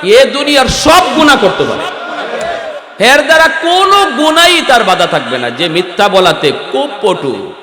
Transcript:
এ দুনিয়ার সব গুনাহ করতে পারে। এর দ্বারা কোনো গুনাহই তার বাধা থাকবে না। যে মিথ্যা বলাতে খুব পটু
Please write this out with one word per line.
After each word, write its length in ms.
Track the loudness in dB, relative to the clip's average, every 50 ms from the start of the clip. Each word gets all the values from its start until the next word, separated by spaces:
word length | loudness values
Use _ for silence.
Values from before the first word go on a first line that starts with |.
| 2
এ 220 | 4 4 4 4
দুনিয়ার 400 | 4 0 -4 -2 0 2 2 2
সব 360 | 0 -2 -2 2 4 4 4 4 2 0
গুনাহ 220 | 2 2 2 2 2
করতে 220 | 2 -2 0 -2 -4
পারে। 180 | -4 -4 -6 -8 -10 -10 -10 -12 -12 -10 -10 -10 -8 -8 -8 -6 -6 -8 -8 -10 -10 -12 -14 -16 -18 -6 -2 2
এর 200 | 2 4 4 4
দ্বারা 220 | 2 4 4 4 2
কোনো 760 | 2 -2 -2 0 0 2 4 4 4 4 2 0 0 0 0
গুনাহই 380 | 0 2 2 2 2 2 0 2 2
তার 160 | 2 2 2
বাধা 240 | 0 0 0 0 0
থাকবে 300 | -2 -4 -4 -4 -6 -4
না। 120 | -4 -6
যে 200 | -4 -4 -4 -2
মিথ্যা 400 | -2 -2 -4 -4 -2 0 0 2
বলাতে 420 | 2 2 2 2 0 0 0 -2 -2 -2 -8 -6
খুব 180 | -6 -4 -4 -4 -8 -4
পটু 520 | -2 -2 -2 -2 -4 -6 -6 -6 -10 -14 -14 -18